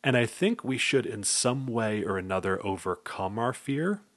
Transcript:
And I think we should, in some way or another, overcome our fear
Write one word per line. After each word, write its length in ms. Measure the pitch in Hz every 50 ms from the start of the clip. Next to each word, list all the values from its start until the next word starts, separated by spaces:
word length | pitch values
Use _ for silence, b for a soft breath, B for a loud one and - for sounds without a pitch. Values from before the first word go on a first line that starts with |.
And 140 | - 139 127
I 100 | 123 120
think 360 | 110 - - 180 208 233 -
we 140 | - 123 131
should, 300 | 117 - - - 131 113
in 180 | - 113 104 101
some 420 | - - - - 123 127 139 135
way 380 | 131 113 113 113 107 107 107 98
or 140 | - 98 95
another, 460 | 92 95 95 95 92 98 95 95 -
overcome 760 | 101 95 - - 92 90 - _ - - - 98 92 104 113
our 160 | 117 123 123
fear 480 | - - - 139 143 160 190 208 202 - _ _